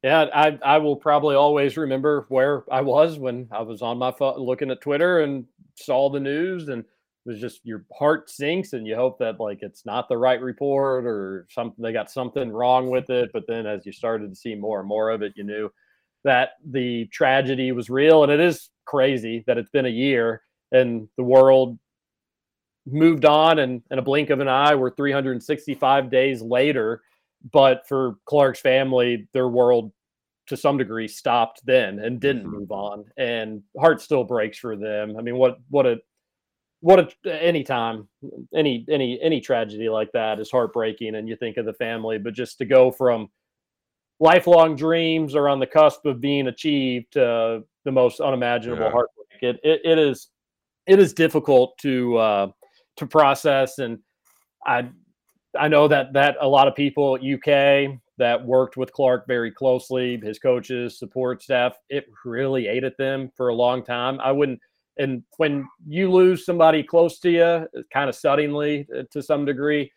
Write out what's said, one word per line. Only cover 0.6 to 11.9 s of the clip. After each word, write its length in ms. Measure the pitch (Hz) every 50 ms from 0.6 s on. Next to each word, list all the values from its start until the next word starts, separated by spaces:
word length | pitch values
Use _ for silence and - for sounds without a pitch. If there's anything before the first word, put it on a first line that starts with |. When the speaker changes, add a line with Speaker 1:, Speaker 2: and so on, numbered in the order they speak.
| -
Speaker 1:
I 140 | 135 147 156
will 160 | 151 151 143
probably 380 | 143 - 156 147 139 135 151 139
always 420 | 139 143 147 151 147 143 139 -
remember 480 | 160 156 135 131 135 135 151 147 143 113 _
where 340 | 135 131 131 143 147 131 - -
I 100 | 131 131
was 360 | 131 139 127 147 156 170 160
when 300 | 147 135 127 120 123 127 113
I 100 | 107 107
was 200 | 113 110 113 98
on 160 | 120 117 120
my 140 | 120 127 127
phone 280 | 127 - 143 135 - 143
looking 300 | 135 123 127 127 147 135
at 120 | 131 127
Twitter 400 | - 143 143 143 165 180 180 170
and 240 | 151 143 143 135 120 _ _ _ _ _ _
saw 340 | - - - 135 127 139 139
the 100 | 139 143
news, 480 | 139 139 143 151 170 190 185 175 160 143
and 120 | 131 117 113
it 460 | _ _ _ _ _ _ _ _ 123
was 100 | 117 104
just, 220 | 117 117 - _ _
your 220 | 117 110 101 90 _ -
heart 320 | - 143 147 156 156 151 -
sinks, 440 | - - 139 147 165 190 185 190 -
and 120 | 123 110
you 80 | 107 110
hope 240 | 113 127 131 127 _
that, 200 | 123 113 107 -
like, 200 | 113 107 101 98
it's 240 | - 101 _ _ _
not 240 | 110 104 123 123 _
the 80 | 127
right 240 | 117 123 131 127 113
report 640 | 127 127 120 _ 143 143 139 139 139 135 131 127 120
or 400 | 120 113 104 98 95 95 95 87 _
something, 320 | _ - 117 113 107 - 113
they 100 | 113